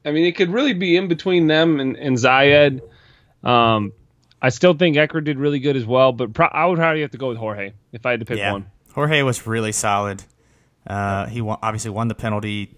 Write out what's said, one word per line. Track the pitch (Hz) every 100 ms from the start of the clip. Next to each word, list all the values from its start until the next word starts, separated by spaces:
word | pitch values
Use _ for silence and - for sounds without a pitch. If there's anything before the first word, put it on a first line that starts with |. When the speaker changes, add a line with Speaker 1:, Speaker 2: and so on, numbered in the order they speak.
| 151
Speaker 1:
I |
mean, | 151 175
it | 170
could | 175
really | 220 285
be | 180 185 170
in | 190
between | 165 185 180 156
them | 156 165 147
and, | 131 -
and | 147 127
Zayed. | 123 131 143 147 143 135 - _ _ _ _ _
Um, | - 120 113 110 101 - _ _ _ _
I | 131
still | - 180 156
think | 175 147
Eckert | 151 160
did | 151 135
really | 147 143
good | 139 135
as | 113
well, | 127 131
but | 120 117
pro-, | 117 165
I | 151 175
would | 170
probably | 165 156
have | 147
to | 120
go | 131
with | 113
Jorge | 110 104 98 101 _
if | 113 127
I |
had | 120
to | 113
pick | 113
Speaker 2:
Yeah. | 101
Speaker 1:
one. | 101 98 _ _
Speaker 2:
Jorge | - 147 151
was | 135 117 113
really | 113 107
solid. | 107 110 101 101 98 - _ _ _ _ _ -
Uh, | 98 101 98 101
Speaker 1:
Yeah. |
Speaker 2:
he | 117
won, | 110 107
obviously | 110 107 110
won | 101 117
the | 107
penalty, | 113 104 107 104 98